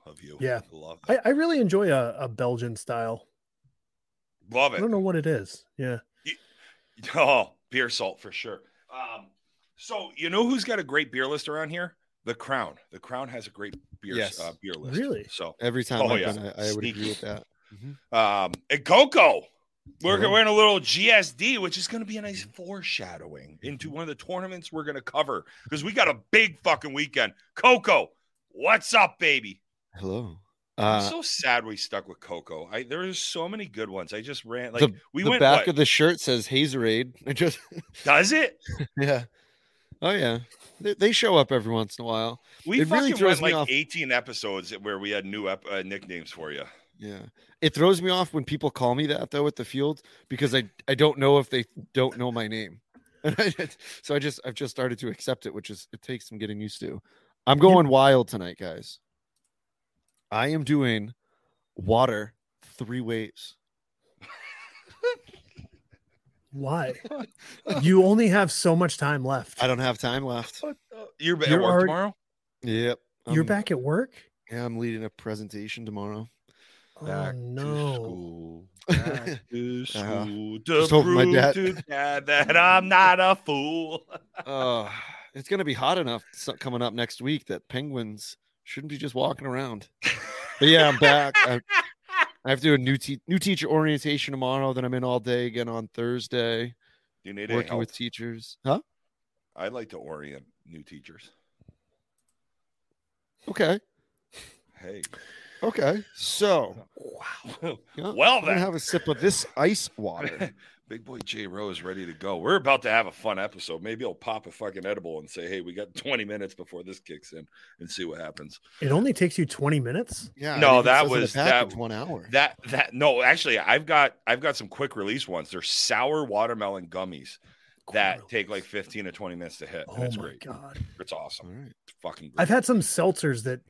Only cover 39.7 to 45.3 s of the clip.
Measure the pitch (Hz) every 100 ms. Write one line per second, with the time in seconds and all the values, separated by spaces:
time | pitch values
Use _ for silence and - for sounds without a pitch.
39.7 | _ _ - 175 202 123 117 120 - -
40.7 | - 208 - 214 220 226 165 123 127 110
41.7 | 113 107 - 117 110 113 123 _ - 160
42.7 | 247 156 302 277 202 190 139 160 156 127
43.7 | 135 - 165 135 123 123 113 107 95 90
44.7 | 98 104 98 101 104 95